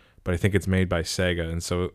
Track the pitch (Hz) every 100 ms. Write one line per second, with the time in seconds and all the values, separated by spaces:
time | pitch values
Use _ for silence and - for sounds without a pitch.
0 | _ - - 87 101 95 92 92 90 87
1 | 80 - 90 85 80 85 - 90 90